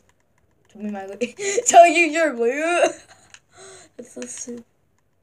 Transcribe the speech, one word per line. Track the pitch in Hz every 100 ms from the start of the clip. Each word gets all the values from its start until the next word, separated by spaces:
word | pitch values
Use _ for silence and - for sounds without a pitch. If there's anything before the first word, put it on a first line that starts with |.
| _ _ _ _ _ _ _
Tell | 202
me | 208
my | 202 196
loot. | 202
<laughs> | 233 - 392 392 -
Tell | 370 339
you | 320 339
your | 302 320
loot. | 233 233 277 320 349 - - - - _ - _
<laughs> | - 381 - - -
That's | 240
so | -
stupid. | 247 - - 240 233 _ _ _ _ _